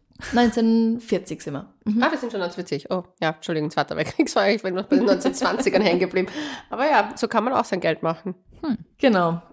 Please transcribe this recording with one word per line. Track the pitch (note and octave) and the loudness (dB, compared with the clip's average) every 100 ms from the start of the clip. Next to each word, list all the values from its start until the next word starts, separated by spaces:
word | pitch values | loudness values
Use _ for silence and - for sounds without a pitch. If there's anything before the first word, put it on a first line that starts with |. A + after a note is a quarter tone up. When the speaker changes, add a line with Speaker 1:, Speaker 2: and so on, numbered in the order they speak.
| _ - - | _ -16 -2
Speaker 1:
Neunzehnhundertvierzig | A#3 A#3+ A3+ A3+ A3+ A3+ A#3 - F#3 - D#3 | 2 4 4 4 4 2 0 -2 -4 -4 -10
sind | D#3 | -10
wir. | C#3 - _ | -10 -12 _
Mhm. | G#3+ A3 | -2 2
Speaker 2:
Ah, | C#4+ | 2
wir | D#4 | 0
sind | A#3+ | -6
schon | G#3+ | -6
neunzehnhundertvierzig. | F3 F3+ F3 C#3 - | -6 -6 -6 -6 -4
Oh, | F#3 - - | -6 -6 -4
ja, | D#3+ | -4
Entschuldigung, | D#3+ - D#3 D3+ | -4 -4 -4 -2
Zweiter | - - D#3+ | -2 -2 -2
Weltkrieg. | - - C4+ | -4 0 0
<laughs> | |
Sorry, | A3+ G3 | 2 2
ich | G#3+ | 0
bin | F#3+ | -2
noch | F#3 | -4
bei | F#3+ C#4+ | 2 2
den | |
neunzehnhundertzwanzigern | A#3 F#3+ C4 - F3+ F3+ G3 F#3+ | 4 2 0 0 -2 0 2 2
hängen | G3+ F3+ | 4 2
geblieben. | F3+ F#3 F#3 D4+ D4 - - | 0 0 -2 -4 -8 -10 -10
Aber | A#3 D4+ | -2 2
ja, | A#3+ A3+ - | 2 2 -2
so | A3+ | -2
kann | A3+ | 0
man | A#3 | 0
auch | C4+ - | 0 -2
sein | F#3 | 0
Geld | E3+ D#3 | 0 0
machen. | E3 E3 F#3 - _ - | -2 -4 -6 -12 _ -10
Speaker 3:
Hm. | D#4+ G#3+ - - | -6 -6 -6 0
Speaker 1:
Genau. | C4+ F#3+ E3+ E3+ - | 4 4 2 -2 -6